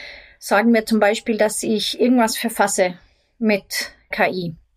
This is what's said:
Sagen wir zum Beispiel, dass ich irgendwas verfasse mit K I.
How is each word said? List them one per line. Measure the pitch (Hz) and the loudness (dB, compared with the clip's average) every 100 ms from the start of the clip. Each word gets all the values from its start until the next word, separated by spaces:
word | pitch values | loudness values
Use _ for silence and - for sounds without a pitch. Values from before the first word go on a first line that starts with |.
| - - - _ | -20 -20 -20 _
Sagen | - 202 226 | 0 2 4
wir | 233 220 | 2 2
zum | 220 | 2
Beispiel, | 208 220 - 214 | 2 0 -2 0
dass | 214 - | 0 -2
ich | 247 214 - - | -2 -2 -4 0
irgendwas | 247 247 220 - | 2 4 2 -2
verfasse | 233 - 202 - 180 180 _ _ _ - | -4 0 0 2 -2 -2 _ _ _ -4
mit | 220 202 - - - - _ | 0 0 -2 -8 -10 -14 _
K | - 185 | -2 -2
I. | 185 170 165 _ | -2 -6 -10 _